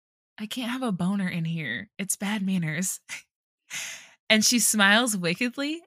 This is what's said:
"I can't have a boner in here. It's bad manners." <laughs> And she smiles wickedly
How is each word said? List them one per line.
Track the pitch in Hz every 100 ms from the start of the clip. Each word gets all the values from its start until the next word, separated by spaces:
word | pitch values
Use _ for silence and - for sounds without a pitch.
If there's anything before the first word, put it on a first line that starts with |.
| _ _ _ -
"I | 214
can't | 247 233
have | 254
a | 254
boner | 180 180 202 180
in | 175
here. | 165 165 143 117 - -
It's | 190 -
bad | 196 214 190
manners." | 190 160 156 190 -
<laughs> | - - - _ _ _ - - - - - _ -
And | 220
she | 208 240
smiles | - 214 196 214 247 208
wickedly | 170 180 247 254 285 320